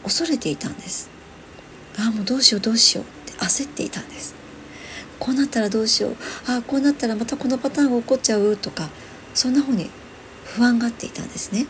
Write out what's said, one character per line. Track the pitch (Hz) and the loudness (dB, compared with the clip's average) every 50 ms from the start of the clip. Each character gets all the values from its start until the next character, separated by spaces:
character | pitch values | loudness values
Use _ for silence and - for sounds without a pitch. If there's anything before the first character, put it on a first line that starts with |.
| - | -2
恐 | 196 - - 339 339 | -2 -2 0 0 0
れ | 311 233 | 0 0
て | - 156 | 0 -4
い | 147 | -4
た | - - - | -4 -4 -8
ん | - | -8
で | - - - | -8 -10 -8
す。 | - - - - - - - - - - - - - - - - - - - - - - | -8 -8 -8 -12 -16 -20 -20 -20 -20 -20 -20 -20 -20 -20 -20 -20 -20 -20 -20 -14 -6 0
「あ | 214 226 | 0 2
あ、 | |
も | 220 214 | 2 0
う | 202 | 0
ど | 190 247 | 0 2
う | 269 | 4
し | 254 - | 4 4
よ | 226 202 | 4 4
う、 | |
ど | 196 220 | 2 2
う | 226 226 | 4 6
し | - - - | 6 4 4
よ | - | 2
う」 | 226 - - - - - | -4 -8 -12 -16 -16 -16
っ | - | -8
て | - | -6
焦 | - 180 - - 277 | 0 2 2 2 0
っ | 277 | -4
て | - - - | -4 -6 -6
い | - | -6
た | - - | -6 -8
ん | - - | -10 -12
で | - - | -12 -10
す。 | - - - - - - - - - - - - - - - - - - - - | -10 -10 -12 -12 -18 -18 -18 -18 -18 -18 -18 -16 -16 -14 -14 -14 -14 -16 -12 -8
「こ | - - | -4 -2
う | 262 | 2
な | 262 277 | 2 2
っ | 277 | 2
た | - 233 | 2 2
ら | 214 208 | 2 2
ど | 196 220 | 2 2
う | 220 220 | 2 2
し | - - 208 | 2 2 2
よ | - | 0
う、 | 240 - - - - - - | -4 -6 -10 -10 -10 -8 -4
あ | - 247 247 | -2 -2 -2
あ、 | |
こ | 233 - 277 277 | 0 0 0 4
う | |
な | 269 285 | 4 4
っ | 285 | 4
た | - - 233 | 4 2 0
ら | 220 | 0
ま | 208 233 | 0 -2
た | 233 285 285 | -2 -4 -2
こ | - 254 | 0 0
の | 254 262 | 0 2
パ | - 277 | 0 -2
タ | 277 - | 2 4
ー | 285 269 | 4 4
ン | 247 | 4
が | 240 | 2
起 | 233 - | 4 4
こ | 262 | 2
っ | 262 | 2
ち | - - 226 | 4 2 4
ゃ | 208 | 4
う」 | 202 208 214 202 | 4 4 2 2
と | - - | -2 -8
か、 | - - 165 151 - - - - - - - - - | -6 -6 -6 -6 -8 -12 -16 -16 -16 -18 -18 -6 -2
そ | - - 254 | 0 2 4
ん | 254 | 4
な | 277 | 4
風 | 285 269 262 | 4 4 2
に | 190 160 - - - - - - - - - - - - | 0 0 -2 -8 -14 -18 -18 -20 -20 -20 -20 -20 -18 -16
不 | - - 214 240 | -10 2 4 4
安 | 247 240 233 | 6 6 4
が | 233 233 | 2 0
っ | |
て | 233 - - | -2 -4 -8
い | - | -8
た | - - - | -6 -8 -10
ん | - | -8
で | - - | -8 -8
す | - - | -6 -2
ね。 | - 208 294 285 | -2 -2 -2 -2